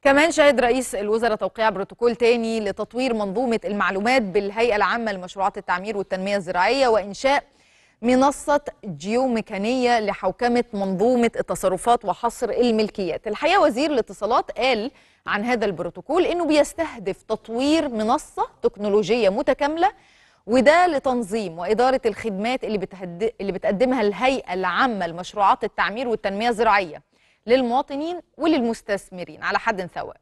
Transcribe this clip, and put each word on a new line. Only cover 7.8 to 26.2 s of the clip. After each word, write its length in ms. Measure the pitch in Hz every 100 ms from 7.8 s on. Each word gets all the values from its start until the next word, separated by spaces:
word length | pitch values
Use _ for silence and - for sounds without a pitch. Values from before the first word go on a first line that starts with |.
| _ _
منصة 580 | 233 254 277 277 - 294 - -
جيوميكانية 1160 | 220 147 175 233 262 226 208 202 208 262 240 233
لحوكمة 640 | 208 196 190 - 254 240 233
منظومة 580 | 202 196 185 226 254 233 220
التصرفات 680 | - 180 190 180 - 240
وحصر 460 | 196 175 - - 240
الملكيات. 760 | 202 247 220 214 - 180 151 220
الحقيقة 340 | 214 311 392
وزير 300 | 311 233 311
الاتصالات 600 | 277 - 196 208 262 -
قال 400 | - 254 226 233 _ _ _ -
عن 180 | 196
هذا 200 | 226 247
البروتوكول 600 | 208 165 175 185 - 320
إنه 220 | 320 339 320
بيستهدف 760 | 302 285 - 320 240 190 185
تطوير 680 | _ 220 - 233 277 320 302
منصة 600 | 226 214 285 - - 453 _
تكنولوجية 680 | 233 - 208 202 185 240 202
متكاملة، 640 | 202 294 262 285 320 370 - _ _ _ _ -
وده 400 | 247 247 330 359
لتنظيم 720 | 285 269 247 202 220 196 165
وإدارة 420 | 175 214 247 262 233
الخدمات 580 | 202 226 190 220 254
اللي 140 | 185 208
بتهد-، 520 | 185 180 185 170 220 -
اللي 120 | 196
بتقدمها 480 | 180 165 196 247 254
الهيئة 540 | 208 185 254 262 -
العامة 520 | 185 185 180 254 208 170
لمشروعات 580 | 165 180 214 196 254
التعمير 440 | 208 - 180 208 269
والتنمية 400 | 220